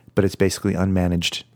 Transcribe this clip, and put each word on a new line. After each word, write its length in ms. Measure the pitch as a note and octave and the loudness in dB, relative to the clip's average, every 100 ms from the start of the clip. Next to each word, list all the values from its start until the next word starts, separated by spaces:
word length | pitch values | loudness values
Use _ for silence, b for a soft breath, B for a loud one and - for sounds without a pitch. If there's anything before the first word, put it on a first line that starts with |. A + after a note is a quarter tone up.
| b | b
but 100 | - | -2
it's 120 | G2 - | 0 2
basically 380 | G2 - G2+ | 0 0 -2
unmanaged 680 | F2 G2 F#2 F2+ F2 E2+ - - | 0 0 2 2 0 -2 -6 -8